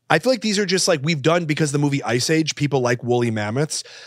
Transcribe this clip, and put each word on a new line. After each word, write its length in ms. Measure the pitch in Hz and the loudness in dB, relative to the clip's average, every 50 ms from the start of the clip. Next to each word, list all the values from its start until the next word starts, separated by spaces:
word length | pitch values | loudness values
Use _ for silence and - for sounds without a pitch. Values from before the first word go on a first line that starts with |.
| _ - | _ 0
I 100 | 151 165 | 0 2
feel 120 | - 247 | 2 2
like 100 | 262 208 | 0 0
these 160 | 190 220 196 196 | 0 -2 0 0
are 60 | 208 | 0
just, 220 | 170 190 180 - | 0 0 0 2
like, 140 | 202 175 147 131 | 2 0 0 0
we've 180 | 165 170 143 | -2 -2 0
done 220 | 127 156 165 175 170 | 2 2 2 2 0
because 280 | 151 151 143 160 139 139 | -2 -2 -2 -2 0 0
the 40 | 143 | 0
movie 220 | 143 147 139 135 113 | 0 0 0 -2 -2
Ice 260 | 104 117 123 - - | -2 -2 -2 0 0
Age, 260 | 160 160 165 139 - | 0 0 0 -2 -2
people 240 | - 147 139 143 135 | -4 -2 0 0 0
like 240 | 120 120 123 120 - | 2 0 0 0 0
woolly 280 | 120 123 120 120 117 | 0 0 2 2 0
mammoths. 520 | 110 107 104 104 113 135 156 147 - - - - - - - | -2 -2 -4 -2 -2 -2 -4 -4 -6 -8 -10 -12 -18 -20 -20